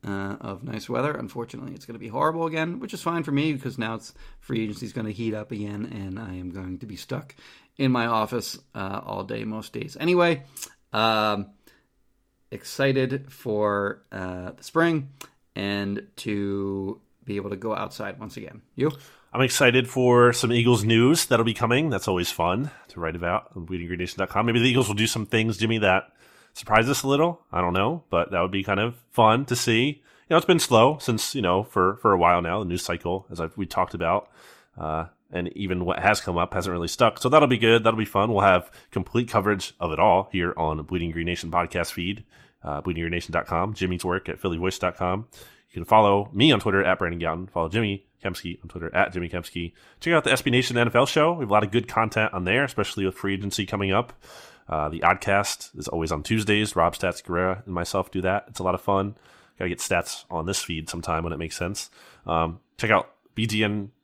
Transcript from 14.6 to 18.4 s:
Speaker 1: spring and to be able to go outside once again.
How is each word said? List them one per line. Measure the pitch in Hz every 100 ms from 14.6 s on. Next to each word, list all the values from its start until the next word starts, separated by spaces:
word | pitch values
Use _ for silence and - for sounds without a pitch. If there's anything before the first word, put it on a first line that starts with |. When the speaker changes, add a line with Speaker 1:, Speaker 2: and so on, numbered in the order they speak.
Speaker 1:
spring | - 165 170 160 139 - - _ _ -
and | 98 101 101 101 - -
to | 117 104 101 98 98 98 98 110 _ _
be | - 101
able | 98
to | 98
go | 113
outside | 107 104 - 101 95
once | 107
again. | -